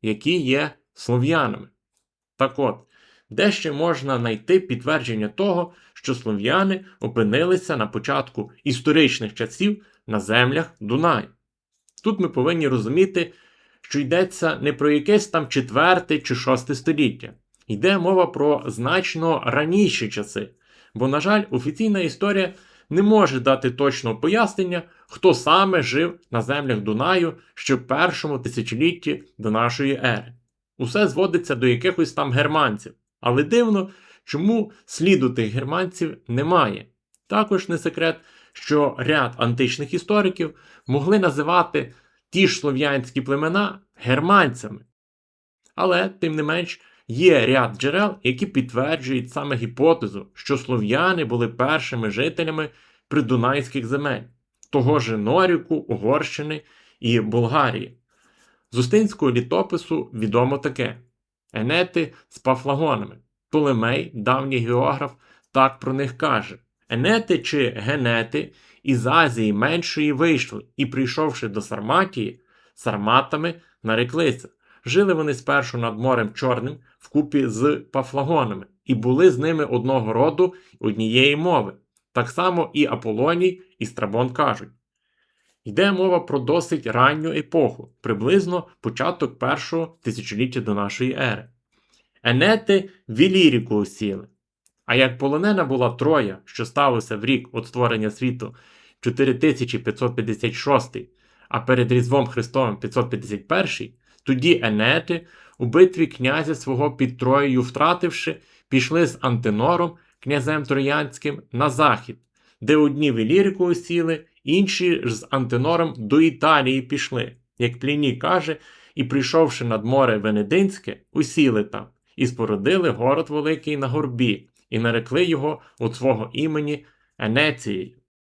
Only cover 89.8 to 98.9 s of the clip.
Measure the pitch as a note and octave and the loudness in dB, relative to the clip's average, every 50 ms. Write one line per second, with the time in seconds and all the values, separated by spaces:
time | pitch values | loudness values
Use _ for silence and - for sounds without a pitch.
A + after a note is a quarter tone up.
89.8 | E3 E3 - _ _ A#2+ A2 A#2 G2+ - G#2 G#2 B2 B2+ B2 C3 G#2 A2+ G#2 G2+ | -4 -6 -10 _ _ -8 -8 -8 -10 -8 -4 -4 -4 -2 -2 -6 -4 -4 -4 -4
90.8 | G2+ G2+ - - B2 B2+ B2+ - C3+ B2 G#2+ G2+ - - _ _ _ _ _ _ | -4 -6 -4 -4 -4 -4 -2 -2 -2 -4 -4 -6 -10 -16 _ _ _ _ _ _
91.8 | _ _ _ _ _ _ _ _ _ A#2 A#2 B2+ D#3 G3+ A3 G#3+ G#3+ - G3 F#3+ | _ _ _ _ _ _ _ _ _ 0 2 4 4 4 4 2 2 2 2 2
92.8 | F#3+ F#3+ - _ _ - A#2 A2 D#3 F#3+ F#3+ F#3+ F3+ D#3 B2+ A#2 G#2 - G#2+ G#2 | 2 -2 -12 _ _ -10 2 4 4 4 6 6 6 6 4 4 0 0 0 0
93.8 | G2+ G2 - - A2 G#2 F#2+ F#2+ - - _ _ _ _ _ _ _ _ _ _ | 0 -2 -4 -6 -6 -4 -4 -6 -10 -16 _ _ _ _ _ _ _ _ _ _
94.8 | _ - A#2 B2 C3 C3 B2+ B2 C3+ C#3 C#3+ D3+ F3+ G#3 G#3 F#3+ E3 C3+ C3+ B2+ | _ 0 2 4 4 2 2 -2 -2 -2 0 0 2 2 2 2 0 0 0 0
95.8 | B2+ A#2 A#2+ A#2+ B2+ C#3+ D#3+ D3 A#2 G2+ F#2+ F#2+ _ _ - - A#2 A2+ - D3 | 0 0 0 0 0 2 4 2 2 0 -4 -8 _ _ -8 -8 -8 -4 0 2
96.8 | C#3+ C#3 B2 A#2 G#2 - A2 G#2 G#2 B2 C#3 A#2+ B2+ - - A2+ G#2+ - - B2 | 2 2 2 0 -2 -4 -8 -6 0 0 0 0 0 -4 -10 -10 -10 -8 -4 0
97.8 | B2 A#2 A#2 A2 G#2+ G#2+ G#2+ - B2+ B2+ B2 B2 A#2 - - - _ _ _ _ | 0 0 0 0 -2 -4 -4 -2 -4 -4 -4 -4 -10 -14 -14 -20 _ _ _ _
98.8 | _ _ | _ _